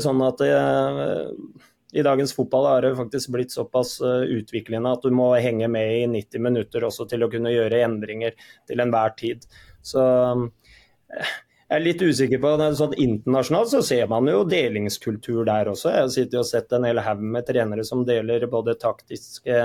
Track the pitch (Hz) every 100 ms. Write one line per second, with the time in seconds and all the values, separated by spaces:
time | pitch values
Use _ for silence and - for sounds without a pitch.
0 | 143 131 131 127 139 143 139 135 135 139
1 | - - - - - - _ _ _ 151
2 | 139 135 135 - 127 131 139 131 127 131
3 | 113 131 - 123 127 - 117 127 123 -
4 | 127 123 131 117 107 113 110 113 127 127
5 | 131 127 127 123 123 113 117 113 110 117
6 | 120 113 104 113 120 123 104 117 110 -
7 | 110 120 113 117 117 120 110 117 120 107
8 | 107 110 117 - - - - 120 123 113
9 | 110 - 117 120 - - - - - 131
10 | 127 127 127 123 120 - _ - _ _
11 | - - - - - _ - 156 165 170
12 | 175 127 127 123 143 151 151 143 147 139
13 | 127 107 127 131 127 165 233 277 - 123
14 | 107 113 135 190 185 180 123 107 104 -
15 | - 107 - 113 110 107 104 98 170 -
16 | 131 131 120 123 117 117 - 123 123 117
17 | 107 101 107 120 120 123 110 104 110 127
18 | 123 117 110 117 117 117 113 113 117 -
19 | - 117 - - 131 120